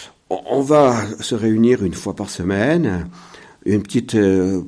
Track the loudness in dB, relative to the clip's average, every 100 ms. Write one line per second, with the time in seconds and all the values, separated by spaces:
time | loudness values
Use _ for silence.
0 | -20 _ -8 -8 -2 -2 2 4 4 2
1 | -4 -8 -6 -2 0 4 4 2 0 -4
2 | -8 -8 -8 -6 -4 0 0 0 0 -4
3 | -6 -14 -20 -20 -20 _ -2 -2 -2 -4
4 | 0 2 4 4 2 -2